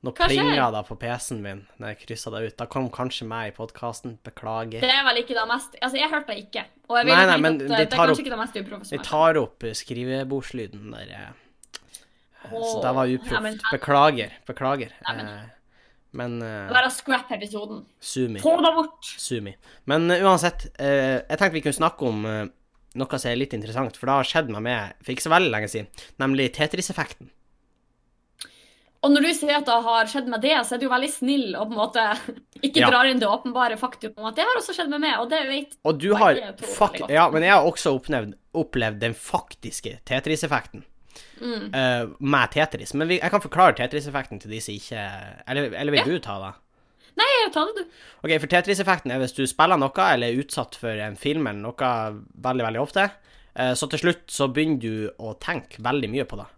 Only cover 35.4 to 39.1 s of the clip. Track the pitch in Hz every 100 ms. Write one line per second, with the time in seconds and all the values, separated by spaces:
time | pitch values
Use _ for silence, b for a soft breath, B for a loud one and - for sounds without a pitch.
35.4 | 269 277 294 - 151 156 170 208 202 131
36.4 | 107 - - - 208 - - 147 170 156
37.4 | 170 196 156 - 165 135 - 139 107 -
38.4 | _ 165 151 131 113 104 117